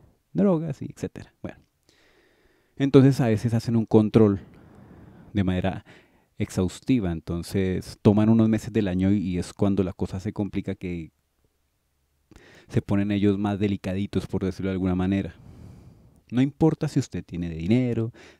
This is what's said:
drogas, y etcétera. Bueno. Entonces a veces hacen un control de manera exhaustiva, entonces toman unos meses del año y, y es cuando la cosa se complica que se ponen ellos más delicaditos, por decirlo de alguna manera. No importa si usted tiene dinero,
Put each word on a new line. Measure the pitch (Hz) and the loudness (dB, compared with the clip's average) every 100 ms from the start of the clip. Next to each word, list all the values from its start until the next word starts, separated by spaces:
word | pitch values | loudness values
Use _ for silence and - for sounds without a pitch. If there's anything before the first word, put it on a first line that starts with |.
| - _ _ | -20 _ _
drogas, | - 202 165 160 - | -2 0 0 -2 -8
y | - | -12
etcétera. | - - - - _ | -10 -10 -12 -18 _
Bueno. | - - _ _ _ _ _ _ _ _ _ _ _ - | -16 -16 _ _ _ _ _ _ _ _ _ _ _ -4
Entonces | 139 139 135 131 | 6 8 8 4
a | 120 | 0
veces | 107 120 | 0 0
hacen | 113 - 113 | -2 0 -2
un | 110 | 4
control | 110 107 113 107 98 - - - - - - - - - | 4 6 6 6 4 -4 -20 -20 -20 -20 -20 -20 -20 -6
de | 104 | -2
manera | 92 92 92 - - - _ _ _ _ | 0 0 -2 -6 -12 -20 _ _ _ _
exhaustiva, | 107 - 90 - - 131 92 | -6 -2 -4 -4 -2 0 0
entonces | 82 - 85 85 98 92 90 - - | -4 -6 -8 -4 -2 -2 -4 -8 2
toman | 110 104 107 | 4 6 4
unos | 113 110 | 4 4
meses | 110 - | 2 -2
del | 110 101 | -2 -2
año | 90 95 | 0 2
y, | 104 | 0
y | 90 90 | 0 -4
es | - | -6
cuando | - 101 98 | -2 0 0
la | 92 | -4
cosa | - 92 95 | -6 -8 -6
se | 104 | -8
complica | - 101 101 95 95 | -6 -6 -6 -8 -10
que | 92 87 78 _ _ _ _ _ _ _ _ _ _ _ _ - - - - | -10 -10 -12 _ _ _ _ _ _ _ _ _ _ _ _ -20 -20 -20 -6
se | 120 | -6
ponen | - 101 104 | -2 -2 0
ellos | 101 101 98 | 0 0 0
más | 104 101 | -2 -2
delicaditos, | 104 98 98 92 101 95 - | -2 -4 -6 -6 -4 -6 -4
por | 95 | -4
decirlo | 95 - 95 | -4 -4 -6
de | |
alguna | 92 92 | -2 -2
manera. | 90 92 98 - - - - - - - - _ _ _ | 0 0 -2 -4 -12 -20 -20 -20 -20 -20 -20 _ _ _
No | 117 | -2
importa | 139 - 160 156 151 | -2 2 0 0 -2
si | 139 | -2
usted | - 90 - | -4 -10 -10
tiene | 87 87 | -8 -8
dinero, | 82 85 123 123 113 113 - - - | -6 0 2 2 -2 -4 -8 -20 -20